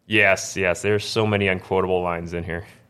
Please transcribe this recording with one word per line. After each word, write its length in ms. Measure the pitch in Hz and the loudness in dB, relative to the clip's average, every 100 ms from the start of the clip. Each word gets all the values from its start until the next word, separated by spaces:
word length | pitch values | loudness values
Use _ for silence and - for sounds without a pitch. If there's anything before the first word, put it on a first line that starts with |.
| - | -2
Yes, 500 | 107 98 95 - 98 | 4 4 4 -2 -2
yes. 240 | 92 87 | 0 0
There's 240 | 101 104 - | 0 0 0
so 200 | 113 107 | -2 0
many 200 | 101 98 | 2 2
unquotable 540 | 92 - 95 92 92 | 0 -2 0 0 0
lines 320 | 90 85 85 | -2 -4 -6
in 100 | 87 | -8
here. 220 | 85 85 - - | -6 -8 -10 -20